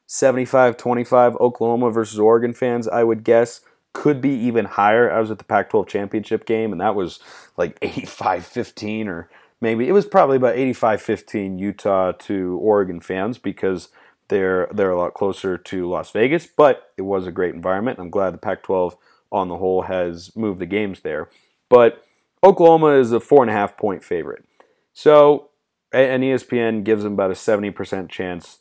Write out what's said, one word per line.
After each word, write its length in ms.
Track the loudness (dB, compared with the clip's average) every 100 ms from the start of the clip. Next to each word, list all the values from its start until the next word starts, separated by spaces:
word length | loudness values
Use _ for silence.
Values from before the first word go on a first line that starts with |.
| -12
seventy-five 720 | 0 0 0 0 4 2 2
twenty-five 580 | -2 -2 2 4 4 4
Oklahoma 520 | 0 0 -2 0 0
versus 300 | -2 -4 2
Oregon 340 | 4 4 0
fans, 340 | -4 -4 -4 -2
I 160 | 0
would 200 | 0 0
guess. 380 | 2 2 2 -4 _ _ _
Could 300 | -2 -2 0
be 80 | -2
even 360 | -2 -2 -2 -2
higher. 460 | 2 4 4 2
I 80 | 0
was 120 | -2
at 80 | -6
the 40 |
Pac-twelve 440 | -2 -2 0 -2 -2
championship 580 | -6 -4 -6 -4 -6 -2
game, 260 | -2 -2
and 80 | -2
that 140 | -2
was, 260 | -2 -4 -8 -20 -20 -12 -6
like, 180 | -6 -6
eighty-five 640 | -8 -8 -14 -6 -4 -4 -6
fifteen, 640 | -10 -10 -10 -10 -8 -8
or 240 | -10 -14 _ _ -6
maybe, 280 | -4 -2 0
it 60 |
was 120 | 0 2
probably 320 | 2 4 2
about 180 | 2 0
eighty-five 460 | -2 -2 0 -2
fifteen 560 | -2 -6 -6 -8 -6 -8
Utah 540 | -8 -6 -2 0 -2
to 480 | -4 -6 -6 -4 -2
Oregon 400 | 0 2 0 -6
fans 380 | -8 -6 -6 -8
because 500 | -10 -6 -4 -4 -10 _ _ _ -4
they're, 400 | -2 0 -2 -2
they're 200 | -2 -2
a 60 | 0
lot 180 | -4 -4
closer 420 | -4 -4 -6 -6
to 320 | -8 -8 -6
Las 220 | -6 -6
Vegas, 340 | -2 0 -2 -4
but 460 | 2 4 2 _ -10
it 40 |
was 240 | -4 -4 -4
a 60 |
great 240 | -4 -4 -4
environment. 420 | -4 -4 -4 -8
I'm 140 | -6
glad 200 | -4 -4
the 60 | -4
Pac-twelve 580 | -8 -8 -4 -2 -2 -6 _ _ -8
on 180 | -6 -4
the 80 | -4
whole 240 | -2 -2
has 500 | -2 -4 -6 -8 -14 -8
moved 240 | -6 -6
the 80 | -6
games 320 | -6 -6 -8
there. 320 | -8 -8 -10 _ _ _ 4
But 380 | 6 6 2 _ _ _ 4
Oklahoma 560 | 6 8 6 6 4 4
is 120 | 2
a 80 | 0
four 220 | 4 4
and 80 | 4
a 60 | 0
half 200 | -4 -4
point 280 | -6 -6
favorite. 420 | -6 -8 -6 -14 _ _ _ _ _
So, 560 | 0 6 8 6 4 -2 _ _ _ _
a-, 60 | 0
and 260 | 2 2
E 80 | 0
S 120 | -2
P 160 | -2 -2
N 240 | -2 -2
gives 200 | 0 -2
them 100 | -2
about 180 | -2 -4
a 40 | -2
seventy 360 | -2 -2 -2
percent 400 | -8 -8 -8 -10
chance 480 | -10 -10 -10 -14 -20